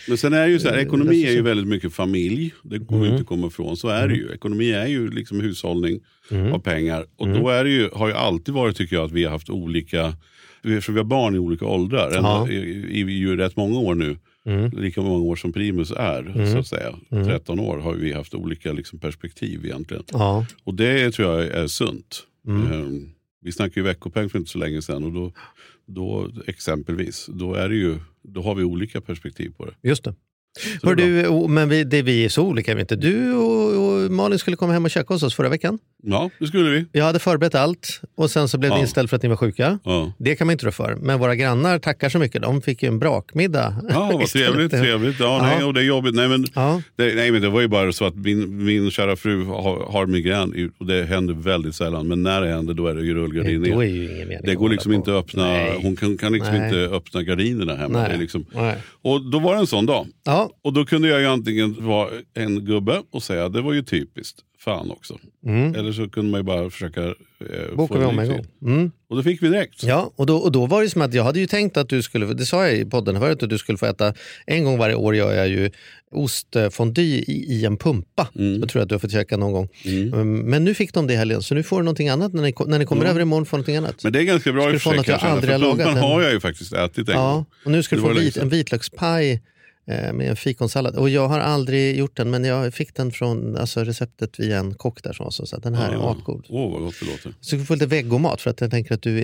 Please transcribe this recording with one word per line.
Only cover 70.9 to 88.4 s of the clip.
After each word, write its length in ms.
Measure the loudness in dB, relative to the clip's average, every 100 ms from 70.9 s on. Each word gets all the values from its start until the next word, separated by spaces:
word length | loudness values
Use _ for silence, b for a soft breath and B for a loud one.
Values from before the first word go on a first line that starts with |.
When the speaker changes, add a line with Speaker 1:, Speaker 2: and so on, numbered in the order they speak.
Speaker 2:
som 120 | 2
att 120 | 2
jag 100 | 2
hade 160 | 2 2
ju 60 | 0
tänkt 300 | 0 0 0
att 120 | 0
du 140 | 0
skulle, 240 | 0 -2 -2
det 200 | -2 0
sa 200 | 2 4
jag 100 | 2
i 80 |
podden 360 | 0 0 0 2
förut, 220 | 0 0
att 80 | 0
du 80 | -2
skulle 200 | -2 -2
få 80 | -2
äta, 280 | 0 0 -2 B B B
en 180 | 0
gång 140 | 2 2
varje 160 | 2
år 220 | 2 2 2
gör 160 | 2
jag 160 | 2 2
ju 220 | 2 -2 -4 B B B
ostfondue 920 | -4 -4 -4 -2 0 0 0 0 2
i, 420 | 2 0 -2 -4 -4
i 160 | -2
en 120 | 0 0
pumpa. 520 | 0 -2 -2 -4 -4 -2
Speaker 1:
Mm. 220 | 0 0
Speaker 2:
Jag 80 | -2
tror 140 | 0
att 60 | 0
du 60 |
har 60 | -2
fått 120 | -2
käka 240 | -2 0 -2
någon 160 | 0
gång. 160 | -2 -4 B
Speaker 1:
Mm. 280 | -4 -2 0
Speaker 2:
Mm, 240 | 0 0 0
men 260 | 2 2
nu 100 | 2
fick 200 | 0 -2
de 120 | 0 0
det 60 |
i 20 | 2
helgen, 260 | 0 -2
så 120 | -2
nu 80 | -2
får 140 | 0 0
du 40 |
någonting 240 | 0 0 0
annat. 240 | 0 0
När 100 | 0
ni 100 | 0
ko-, 120 | 0 0
när 120 | 2
ni 60 | 2
kommer 160 | 2
Speaker 1:
Mm. 80 | 2
Speaker 2:
över 100 | 2
imorgon 260 | 2 2 0
får 100 | -2
du 40 |
någonting 160 | -2 -2
annat. 280 | -4 -4
Speaker 1:
Men 80 | 0
det 60 | 2
är 60 |
ganska 280 | 4 2 2
bra 100 | 2
Speaker 2:
Ska 60 | 2
Speaker 1:
i 40 |
Speaker 2:
du 40 | 2
Speaker 1:
och 60 |
för 80 | 2
Speaker 2:
få 0 |
Speaker 1:
sig, 60 | 2
Speaker 2:
något 100 | 2
jag 120 | 2
Speaker 1:
kanske, 80 | 2 2
Speaker 2:
aldrig 160 | 2
har 60 | 4
Speaker 1:
för 60 | 4
pumpan 160 | 4 4
Speaker 2:
lagat, 80 | 4 4
Speaker 1:
har 100 | 4
Speaker 2:
ja. 40 | 4
Speaker 1:
jag 60 |
ju 60 | 2
faktiskt 320 | 0 -6 -6
ätit 360 | -2 -2 -2 0
en 60 |
Speaker 2:
Ja, 180 | 2 2
Speaker 1:
gång. 120 | 0 -4 b
Speaker 2:
och 60 | 0
nu 120 | 0
ska 140 | 2 2
Speaker 1:
Det 40 |
Speaker 2:
du 20 |
Speaker 1:
var 60 | 2
Speaker 2:
få 40 |
Speaker 1:
länge 100 | 4
Speaker 2:
vit-, 100 | 2
Speaker 1:
sedan. 80 | 0